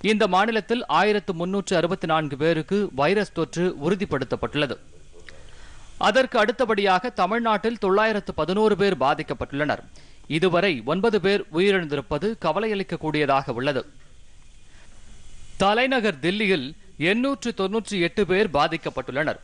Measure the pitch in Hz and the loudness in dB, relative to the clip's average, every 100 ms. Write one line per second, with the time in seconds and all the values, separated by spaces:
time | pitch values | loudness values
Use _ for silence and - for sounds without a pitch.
0 | 196 214 214 180 220 220 202 240 - 156 | 0 2 4 4 2 0 -2 -2 0 2
1 | 208 208 - 165 180 196 185 175 160 143 | 4 2 -2 -4 -2 -2 0 2 2 0
2 | 160 160 151 135 160 160 156 202 196 131 | 0 0 0 0 0 0 0 -2 -2 0
3 | 147 202 202 - 160 165 180 139 147 196 | 2 2 0 -2 -4 -2 -2 -2 -2 -2
4 | - 143 131 120 117 143 143 - - - | -2 -2 -2 -4 -2 -2 -2 -4 -14 -20
5 | - - - - - - - - - - | -20 -20 -18 -18 -18 -18 -18 -18 -14 -4
6 | 190 214 262 240 214 247 233 208 196 185 | 0 2 2 2 0 0 0 0 2 2
7 | 247 - 185 233 233 208 226 233 190 196 | 0 -2 0 0 0 0 -2 -2 2 2
8 | 220 208 - 170 156 190 220 190 202 156 | 2 0 -4 -4 -2 2 2 4 2 2
9 | 135 151 151 131 127 139 147 110 - - | 2 2 -2 -6 -4 -2 -2 -2 -6 -20
10 | - - - 151 180 170 196 131 113 175 | -20 -18 -4 0 2 4 2 0 -2 0
11 | 226 208 185 202 - 156 202 190 156 143 | 2 2 2 2 0 2 4 4 0 -4
12 | - 147 202 226 165 170 220 202 185 170 | -2 -2 -2 -2 0 0 0 -2 -4 -4
13 | 156 151 143 139 139 117 139 131 - - | -2 0 2 2 0 -2 -2 -2 -4 -12
14 | - - - - - - - - - - | -20 -20 -20 -20 -20 -20 -20 -20 -20 -18
15 | - - - - - - 196 220 262 262 | -18 -16 -14 -14 -8 0 2 4 2 2
16 | 208 143 156 208 208 180 127 - - - | 0 0 -2 0 2 0 -2 -10 -16 -2
17 | 160 220 262 277 233 - 190 220 196 202 | 0 2 0 -2 -4 -2 -2 -2 -2 0
18 | 170 - 180 185 208 143 160 160 151 135 | 0 0 0 2 2 2 2 0 -6 -8
19 | 123 127 151 107 | -6 -2 -2 -4